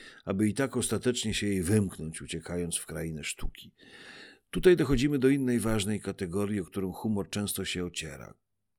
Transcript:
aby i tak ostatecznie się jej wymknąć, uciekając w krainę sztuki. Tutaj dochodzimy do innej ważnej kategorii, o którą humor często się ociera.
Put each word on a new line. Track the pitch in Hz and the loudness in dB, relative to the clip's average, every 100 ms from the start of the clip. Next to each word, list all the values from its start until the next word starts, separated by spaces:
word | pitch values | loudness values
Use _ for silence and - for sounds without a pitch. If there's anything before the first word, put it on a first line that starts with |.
| - - | -20 -10
aby | - 98 107 | -2 2 2
i | |
tak | 98 135 123 | 2 0 0
ostatecznie | - 104 123 120 110 | 0 0 0 0 0
się | 95 104 | 0 0
jej | 98 | 0
wymknąć, | 85 107 95 - 78 - | 4 4 4 -2 -8 -10
uciekając | 73 82 - 87 85 - | -8 -8 -6 -4 -2 -4
w | - | -6
krainę | 82 82 76 | -6 -6 -6
sztuki. | 76 - - - - - - - - - - - _ | -8 -4 -4 -6 -16 -20 -20 -20 -20 -20 -20 -20 _
Tutaj | - 185 170 | 4 6 8
dochodzimy | 135 131 147 143 | 6 2 2 4
do | 131 | 4
innej | 143 127 120 | 4 2 2
ważnej | 110 110 98 104 | 2 2 0 -2
kategorii, | 98 92 90 95 101 104 | -4 -4 -4 -2 -2 -2
o | |
którą | 85 101 95 | -4 -4 -6
humor | 90 110 101 92 | -4 -2 -2 -2
często | 104 101 - | -4 -4 -4
się | 95 90 | -4 -4
ociera. | 87 - 78 69 - - _ _ _ | -4 -6 -10 -12 -16 -20 _ _ _